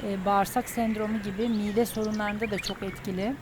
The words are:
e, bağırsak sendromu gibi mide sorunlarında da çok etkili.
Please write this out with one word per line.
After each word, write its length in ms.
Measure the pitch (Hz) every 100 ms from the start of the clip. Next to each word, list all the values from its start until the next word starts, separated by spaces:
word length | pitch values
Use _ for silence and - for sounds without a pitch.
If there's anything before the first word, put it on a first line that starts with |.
| 214
e, 160 | 196
bağırsak 440 | 190 202 196 254 240
sendromu 540 | - 226 214 214 220
gibi 260 | 202 190 233
mide 380 | 220 208 208 240
sorunlarında 640 | 220 214 214 208 208 220
da 80 | 196
çok 240 | - 190
etkili. 520 | 196 - - 185 202 277